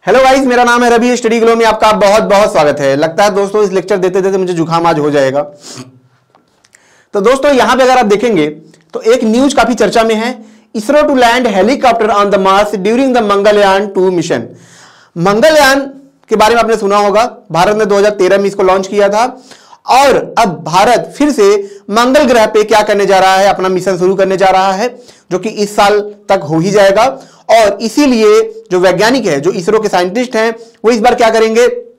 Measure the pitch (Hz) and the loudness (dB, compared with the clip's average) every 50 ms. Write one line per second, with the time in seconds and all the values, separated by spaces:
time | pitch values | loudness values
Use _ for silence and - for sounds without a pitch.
0 | _ - 196 254 262 262 262 269 269 254 247 247 247 240 240 240 247 240 233 233 | _ 0 2 2 4 4 2 2 0 0 0 0 2 2 2 0 2 2 2 2
1 | 226 247 247 240 240 226 220 233 220 226 233 226 233 220 214 220 - 214 214 196 | 2 0 -2 -2 -2 -2 -2 0 2 0 2 2 0 0 0 0 0 0 2 2
2 | 208 196 202 220 196 180 202 196 208 202 196 185 156 147 139 147 143 135 135 139 | 2 2 2 2 2 2 2 2 2 2 0 0 0 0 0 0 -2 -2 0 0
3 | 156 160 160 165 202 208 196 196 202 196 196 214 214 196 185 190 175 180 208 196 | -2 -4 0 0 0 0 0 -2 -4 -2 0 -2 -2 0 -2 -4 -2 -2 -2 -2
4 | 180 185 175 196 185 196 190 190 190 180 180 165 160 156 165 170 170 170 170 156 | -2 -2 -2 0 -2 -2 -2 -2 -4 -4 -2 -4 -2 -2 -2 0 0 0 0 0
5 | 147 151 143 147 135 135 131 139 147 - - - - - - - 131 - _ - | -2 0 0 0 0 0 0 -4 -6 -6 -10 -20 -20 -20 -20 -20 -20 -20 _ -20
6 | _ _ _ _ _ _ _ _ _ _ _ _ _ _ _ _ _ _ _ _ | _ _ _ _ _ _ _ _ _ _ _ _ _ _ _ _ _ _ _ _
7 | _ _ _ 208 196 220 262 269 277 294 285 254 226 208 254 254 262 254 254 254 | _ _ _ -2 0 2 0 2 2 0 2 2 2 0 2 0 2 2 2 2
8 | 247 208 208 196 - 240 220 175 151 151 151 - - - - _ _ _ - - | 2 0 0 0 0 -2 0 0 -2 -2 -6 -10 -20 -20 -20 _ _ _ -16 -6
9 | - 220 233 262 240 220 214 240 269 285 - 262 233 220 247 - 226 196 - 226 | -2 0 0 0 0 0 0 0 0 0 2 0 0 0 0 -2 -2 0 0 0
10 | 226 226 226 214 226 240 254 - - - - _ _ _ _ 226 214 - 285 302 | 0 0 -2 -2 -4 -6 -8 -10 -16 -20 -20 _ _ _ _ -10 -4 0 0 2
11 | 302 294 285 254 247 233 233 247 254 240 202 185 185 214 277 247 254 254 233 233 | 2 2 2 2 2 2 2 0 -2 -2 0 0 0 0 0 0 2 0 0 2
12 | 226 208 226 202 202 202 196 196 190 190 190 196 214 208 220 208 180 208 226 247 | 0 -2 0 0 0 0 0 0 2 2 2 2 0 0 -2 -4 -2 -2 0 0
13 | 277 269 254 247 226 202 202 196 202 214 208 208 202 196 190 196 208 208 202 185 | 0 0 0 0 0 0 -2 0 2 2 2 2 2 2 2 0 -2 -4 -2 -2
14 | 185 190 180 175 160 165 170 123 110 - - - - - - - - - - _ | 0 0 0 -2 -4 -4 -4 -6 -6 -10 -16 -20 -20 -20 -20 -20 -20 -20 -20 _
15 | _ _ _ 170 165 190 202 214 233 320 311 302 285 262 269 277 269 269 - - | _ _ _ -4 -2 0 0 2 2 2 4 4 4 4 2 0 -2 -6 -12 -20
16 | - _ _ _ _ _ 226 202 214 214 233 240 226 214 226 208 214 196 196 208 | -20 _ _ _ _ _ -2 0 2 2 2 2 0 0 -2 -2 -2 -2 0 0
17 | 208 202 190 208 233 247 - - _ _ 151 160 180 196 214 214 214 202 202 202 | 0 2 2 0 0 -2 -4 -12 _ _ -2 0 0 0 0 0 0 0 0 2
18 | 196 208 202 202 185 180 190 196 202 196 196 - 202 185 185 196 190 190 208 202 | 2 0 0 0 0 0 2 0 0 -2 -2 -2 0 0 0 0 -2 -4 -2 0
19 | 202 196 202 214 233 254 254 - - - - - _ _ - _ _ - 226 254 | 0 0 0 0 -2 -4 -4 -10 -20 -20 -20 -20 _ _ -20 _ _ 0 2 2
20 | 277 269 233 165 - - - - 233 196 165 139 - 254 - 185 - 247 240 202 | 4 4 2 0 -2 -4 -2 -2 -2 -2 -2 -8 -10 -2 0 0 2 2 2 -2
21 | 160 - - - 277 294 262 226 208 196 202 208 196 - - - _ - 202 220 | -2 -6 -6 -2 -2 -2 0 2 2 2 2 0 -2 -8 -14 -20 _ -6 -2 0
22 | 240 247 262 294 302 240 254 240 220 214 - 214 214 214 226 214 214 214 208 202 | 0 2 2 2 2 2 2 2 2 2 0 0 0 2 0 0 0 0 0 -2
23 | 196 190 196 190 185 190 190 190 196 202 185 - 185 185 190 185 175 196 190 170 | 0 2 2 2 2 2 2 2 2 0 0 0 -2 -2 -2 -2 -2 -4 -4 -2
24 | 180 180 190 185 196 190 190 180 190 190 185 190 190 196 190 185 220 247 240 247 | -2 -2 0 0 0 -2 0 0 0 2 2 2 0 0 -2 -2 -4 -6 -8 -10
25 | - - - _ _ _ - 269 269 226 - - 208 202 208 - 208 202 208 208 | -20 -20 -20 _ _ _ -8 -6 -6 -6 -6 -6 -6 -6 0 0 2 2 2 0
26 | 202 - - - _ - 202 190 - - 156 165 165 202 190 208 196 196 196 214 | -2 -4 -12 -20 _ -2 -2 -2 -2 -2 -2 -2 -2 0 2 2 2 4 4 2
27 | 226 262 269 - - - - _ _ - 208 226 226 202 202 202 233 220 220 - | 0 0 -2 -6 -16 -20 -20 _ _ 0 2 4 4 2 0 -2 -8 -6 -2 0
28 | 294 277 254 226 220 214 214 220 220 220 - - - _ 180 180 175 190 180 170 | 0 2 2 2 2 2 2 2 0 -2 -6 -16 -12 _ -4 0 2 2 2 2
29 | 208 220 247 277 220 196 151 139 139 - 392 208 170 175 208 220 214 202 - 185 | 0 0 0 0 -2 -2 -4 -2 -2 -2 -4 -4 -4 -2 -2 -2 -2 -2 -2 -2
30 | 180 185 185 233 254 240 - 220 220 233 226 226 - - _ _ - 208 247 226 | -2 -2 -2 -4 -6 -4 -4 -4 -2 -2 -4 -6 -14 -20 _ _ -2 -2 0 2
31 | 208 247 233 240 240 226 226 226 220 220 220 226 247 240 - - - - - | 2 0 2 2 0 0 2 2 0 0 2 2 2 2 0 -4 -12 -16 -20